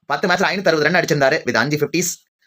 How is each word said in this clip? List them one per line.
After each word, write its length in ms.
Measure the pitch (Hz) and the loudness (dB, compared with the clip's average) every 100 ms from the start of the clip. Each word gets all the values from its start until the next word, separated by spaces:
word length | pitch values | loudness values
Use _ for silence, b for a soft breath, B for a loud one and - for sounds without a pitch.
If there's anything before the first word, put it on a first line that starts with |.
| - | -6
பத்து 220 | 147 190 | -4 0
மேட்ச்ல 160 | 175 | 0
ஐநூத்தி 240 | 170 185 190 | 0 0 0
அறுபது 140 | 156 | 2
ரன் 120 | 147 | 2
அடிச்சிருந்தாரு 400 | 175 156 151 135 156 - | 2 0 2 2 2 0
with 80 | 117 | 0
அஞ்சு 200 | 135 147 | 0 -2
ஃபிஃப்டிஸ். 360 | 143 165 175 - _ _ | -2 -2 -4 -6 _ _